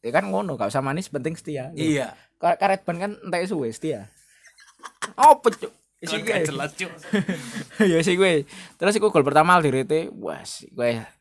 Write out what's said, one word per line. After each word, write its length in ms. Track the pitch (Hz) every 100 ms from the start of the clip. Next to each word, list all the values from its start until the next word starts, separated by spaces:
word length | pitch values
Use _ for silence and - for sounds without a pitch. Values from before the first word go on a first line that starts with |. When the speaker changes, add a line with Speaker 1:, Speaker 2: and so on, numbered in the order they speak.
Speaker 1:
Ya 100 | 117
kan 160 | 143 196
ngono, 280 | 190 202
gak 140 | 131 101
usah 120 | 143
manis, 260 | 135 151 190
penting 240 | 147 127
setia. 380 | 165 - 143 131
Speaker 2:
Iya. 460 | 165 156 143 117 - _ _
Speaker 1:
Ka-, 200 | 170 175
karet 260 | 196 190
ban 160 | - 170
kan 160 | 202 202
entek 300 | 190 175 185
suwe, 240 | 180 120
setia. 400 | 113 160 120 98 _ _ _ - _ - _ - _ -
Apa, 320 | - 294 294 240
Cuk? 220 | 180 - _ _ _
Isi 140 | -
Speaker 2:
Kan 100 | 160
gak 120 | 190 185
Speaker 1:
iki. 120 | 156
Speaker 2:
jelas, 220 | 139 147
Cuk. 180 | - 185 170 - 208 - 165
Speaker 1:
<laughs> 500 | 233 226 - - 208
Ya 60 | 165
sih 140 | 165
gue. 280 | 180 190 160 139 - -
Terus 180 | _ 180
iku 160 | 214 208
gol 140 | 165
pertama 320 | 139 143 165
Alderete, 560 | 180 151 131 131 156 -
wah, 300 | - 92 78
sih 240 | - - -
gue 380 | - 120 117 110 _